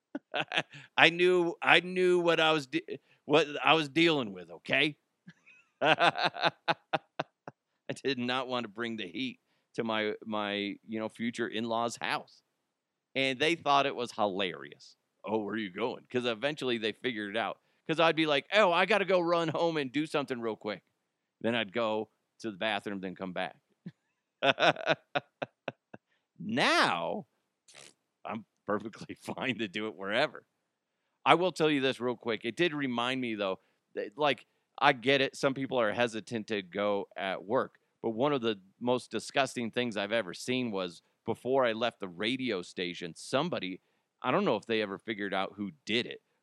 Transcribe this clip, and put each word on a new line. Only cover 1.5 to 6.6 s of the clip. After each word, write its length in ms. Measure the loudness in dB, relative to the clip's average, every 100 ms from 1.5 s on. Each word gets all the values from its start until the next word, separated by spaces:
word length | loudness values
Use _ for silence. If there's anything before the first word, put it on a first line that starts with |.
| 0
I 200 | 4 4
knew 380 | 4 0 4 4
what 200 | 4 4
I 120 | 4
was 160 | 2 -2
de-, 320 | -6 -6 -12 _ _
what 220 | 2 2 2 0
I 100 | 4
was 160 | 4 4
dealing 440 | 4 4 4 -2
with, 160 | -8 -14
okay? 460 | -12 -2 2 2 -2 _ _ -20 -20
<laughs> 400 | _ _ _ 0
I 680 | 2 6 4 4 -4 0 -4 -2